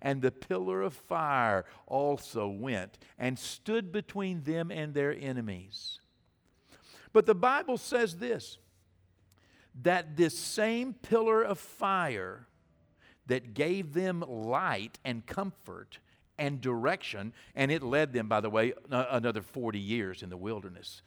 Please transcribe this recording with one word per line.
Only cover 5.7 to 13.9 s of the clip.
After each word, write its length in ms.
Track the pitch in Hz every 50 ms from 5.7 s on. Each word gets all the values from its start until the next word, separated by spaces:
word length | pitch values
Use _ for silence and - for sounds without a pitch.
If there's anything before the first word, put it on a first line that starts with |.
| - - - - - - _ _ _ _ _ _ _ _ _ _ _ _ _ _ - - _ - - - - -
But 140 | - 220 220
the 80 | 226 208
Bible 420 | 175 233 254 269 294 370 302 247
says 400 | - - - 277 240 233 190 165
this, 400 | 170 233 247 - - - - - - _ _ _ _ _ _ _ _ _ _ _ _ _ _ _ _ _ _ _ _ _ _ - 127
that 340 | 123 175 180 180 170 156 147
this 220 | 156 175 156 - -
same 560 | - - - 220 214 220 233 240 254 269 220
pillar 480 | - - - 220 226 226 226 220 220
of 160 | 226 208 196 -
fire 880 | - - - - - 196 196 185 170 147 117 98 92 92 101 110 117 - _ _ _ _ _ _ _ _ _ _ _ - _ _ -
that 280 | - 123 131 123 120 104
gave 400 | 120 147 165 185 196 180 147